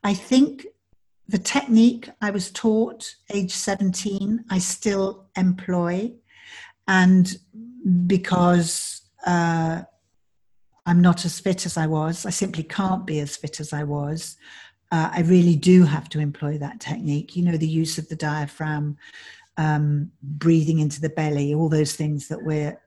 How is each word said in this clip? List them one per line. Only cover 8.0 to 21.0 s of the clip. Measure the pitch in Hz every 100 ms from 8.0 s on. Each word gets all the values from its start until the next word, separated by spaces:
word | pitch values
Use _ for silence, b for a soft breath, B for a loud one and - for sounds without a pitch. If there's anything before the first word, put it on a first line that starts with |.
| 175
because, | 190 185 180 175 175 165 - - - _ _ -
uh, | 175 170 165 165 165 - _ _ _ _ _ _ _ _ _ 175
I'm | 175
not | 175 175 170
as | -
fit | 196 185 180
as | 170
I | 156
was, | 156 156 165 202
I |
simply | 180 190 165
can't | 160 - 190 185 185
be | 151
as | 143 -
fit | 147 -
as | 147
I | 147
was, | 147 147 143 160 - - B B B B _
uh, | 165 160
I | 170
really | 170 180 175 156
do | 180 180
have | 165 156 -
to | 151
employ | 147 143 147 151
that | 143 -
technique, | - 240 151 147 - 180
you |
know, | 175 165
the | 160
use | 160 160 -
of | 160
the | 160
diaphragm, | 151 151 143 - 156 151 147 147 B B B B B -
um, | 156 151 151 147 147 _
breathing | 139 147 165 165 156 160
into | 151 143